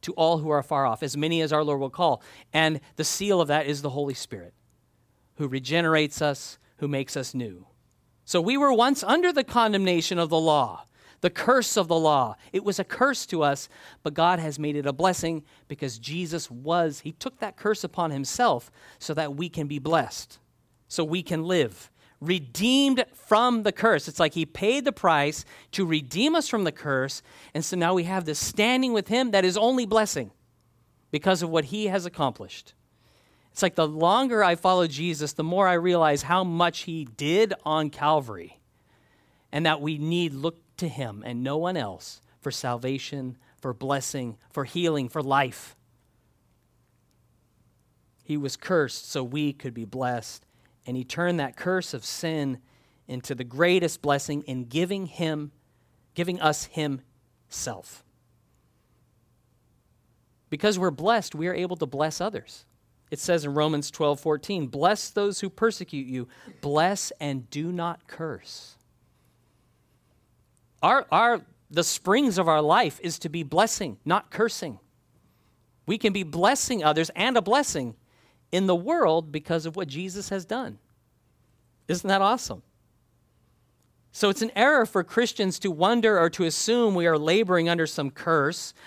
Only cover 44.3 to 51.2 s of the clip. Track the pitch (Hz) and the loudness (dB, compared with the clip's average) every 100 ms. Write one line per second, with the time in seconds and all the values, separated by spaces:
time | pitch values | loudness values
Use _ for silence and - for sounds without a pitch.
44.3 | 110 _ - 131 165 170 151 123 160 135 | -12 _ -8 -6 -2 0 0 -2 -4 0
45.3 | 135 135 - - - _ _ _ _ _ | 2 2 -4 -20 -20 _ _ _ _ _
46.3 | _ _ _ _ _ _ _ _ _ _ | _ _ _ _ _ _ _ _ _ _
47.3 | _ _ _ _ _ _ _ _ _ _ | _ _ _ _ _ _ _ _ _ _
48.3 | 151 139 - - 180 135 - - 147 127 | -4 -4 -8 0 2 2 -4 -8 -6 -4
49.3 | 143 147 143 135 117 113 127 131 123 107 | -2 -4 -4 -12 -10 -10 -6 -4 -4 -8
50.3 | - _ _ _ _ - 127 127 - | -18 _ _ _ _ -10 -8 -6 -2